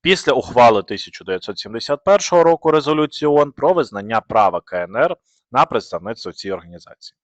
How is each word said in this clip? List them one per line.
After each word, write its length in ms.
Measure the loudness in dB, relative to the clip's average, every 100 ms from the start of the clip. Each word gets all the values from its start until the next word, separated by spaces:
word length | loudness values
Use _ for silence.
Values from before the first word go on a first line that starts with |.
після 320 | 0 0 0
ухвали 500 | -2 0 4 6 4
тисяча 420 | -2 -10 -12 -16
дев'ятсот 340 | -8 -8 -8 -14
сімдесят 460 | -12 -12 -6 -4
першого 380 | 2 2 4 4
року 280 | 4 2 2
резолюції 580 | 0 0 -2 -2 -2 0
оон 240 | 2 2
про 200 | 0 0
визнання 480 | 0 -2 -6 -4 -4
права 400 | _ 2 2 0
К 160 | _ -8
Н 140 | -6 -2
Р 200 | -2 -4 _ _ _
на 120 | -2
представництво 680 | 0 -2 -6 -12 -10 -12 -14
в 40 |
цій 180 | -12 -10
організації. 640 | -10 -10 -20 -20 -20 -20 _